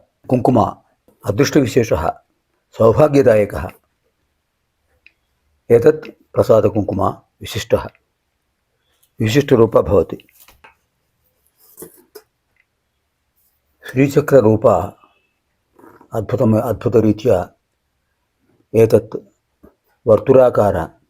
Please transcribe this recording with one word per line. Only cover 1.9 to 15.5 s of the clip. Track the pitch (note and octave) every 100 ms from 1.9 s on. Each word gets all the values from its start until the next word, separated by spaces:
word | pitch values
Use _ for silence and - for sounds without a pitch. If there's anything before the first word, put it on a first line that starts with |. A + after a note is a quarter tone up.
| - - - _ _ _ _ _ -
सौभाग्यदायकः। | A2 A2 D3+ C#3 B2+ G#2+ G#2 - - - _ _ _ _ _ _ _ _ _ _ _ _ _ _ _ _ _ _ -
एतत् | A#2 D3+ D3+ - - _
प्रसादकुङ्कुम | - G#2 A2+ G#2 G#2+ F#2+ G2 G2 - _ _
विशिष्टः, | G#2 A2+ - G2 - _ _ _ _ _ _ _ _ _ _ _ _ _
विशिष्टरूपः | A2 C3+ C#3+ B2 A2+ B2+
भवति। | - G2+ - - _ _ - _ _ _ _ _ _ _ _ _ _ _ _ - - _ _ - _ _ _ _ _ _ _ _ _ _ _ _ _ _ _ _ -
श्रीचक्ररूप | C3 C3+ D3 C#3+ C#3 G#2+ G#2+ A#2+ F#2 F2+ - _ _ _ _ _